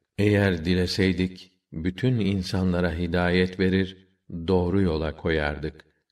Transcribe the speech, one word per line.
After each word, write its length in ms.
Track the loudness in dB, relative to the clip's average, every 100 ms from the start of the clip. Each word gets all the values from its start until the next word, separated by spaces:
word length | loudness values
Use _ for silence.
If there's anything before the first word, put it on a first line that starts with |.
| _ 0
Eğer 480 | 2 4 2 0 0
dileseydik, 840 | 0 0 0 0 2 -2 -4 -20 _ _
bütün 480 | -8 -6 -2 -2 0
insanlara 720 | 0 -2 -2 -2 0 2 0
hidayet 640 | -2 -2 0 2 2 2 0
verir, 480 | 0 2 -2 -8 _ _ -14 -8 0
doğru 340 | 0 2 2
yola 340 | 2 0 -4 -4
koyardık. 720 | -2 0 -2 -4 -8 -10 -20 _ _